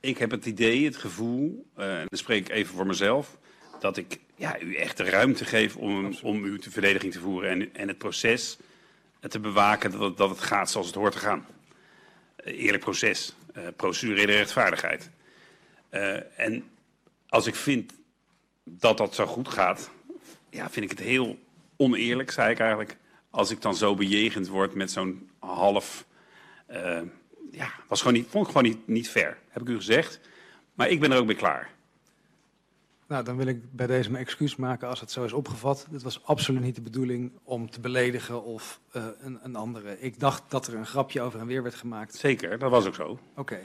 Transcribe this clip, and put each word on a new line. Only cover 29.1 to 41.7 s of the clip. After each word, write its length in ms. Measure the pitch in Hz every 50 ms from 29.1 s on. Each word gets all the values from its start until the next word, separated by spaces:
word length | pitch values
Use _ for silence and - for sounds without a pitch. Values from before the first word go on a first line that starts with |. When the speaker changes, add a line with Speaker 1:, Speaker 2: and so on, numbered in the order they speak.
Speaker 1:
fair, 280 | - 117 82 76 - - _ _
heb 140 | - -
ik 60 | 117 123
u 80 | 120
gezegd. 440 | 107 92 98 113 139 160 - - - _ - - - - - - - _ _ _
Maar 140 | - 220 -
ik 120 | 185 151
ben 120 | 147 143
er 60 | 131 131
ook 80 | 123
mee 100 | 107 104
klaar. 340 | - 104 87 76 62 - - - _ _ _ _ _ _ _ _ _ _ _ _ _ _ _ _ _ _ _ _ _ _ _ _ _ _
Speaker 2:
Nou, 180 | _ 147 135 120
dan 120 | 120 123
wil 100 | 127 135
ik 260 | 127 127 117 117 123 135
bij 100 | 127 131
deze 240 | 123 127 127 123 107
mijn 120 | 127 127 127
excuus 320 | - - - 151 143 -
maken 320 | - 131 127 127 120 - 123
als 120 | 127 123
het 100 | 117 -
zo 140 | - 131 123
is 80 | 113
opgevat. 540 | 107 147 139 - - - - 139 139 139 - -
Dit 120 | 156 139
was 180 | 120 127 - - _
absoluut 380 | - 151 - - - 131 131
niet 120 | 123 127 120
de 60 | 120
bedoeling 520 | 117 113 113 135 131 123 123 120 123 123 - - _
om 260 | - 127 117 117 107
te 100 | - 123
beledigen 640 | 113 123 127 127 123 123 123 123 117 120 120 120 104
of, 360 | 117 113 110 - - - - _ _
eh, 120 | - 127 113 113 107 -
een, 180 | 135 135 127 113
een 140 | - 131 123
andere. 440 | 107 107 120 120 113 101 104 101 -
Ik 200 | 131 131 110 -
dacht 220 | 147 139 127 - - _
dat 180 | - 135 -
er 80 | - 117
een 120 | 110 110
grapje 340 | - - 139 131 - - 143
over 200 | 120 123 117 113
en 60 | 113
weer 160 | 117 127 135
werd 120 | 123 120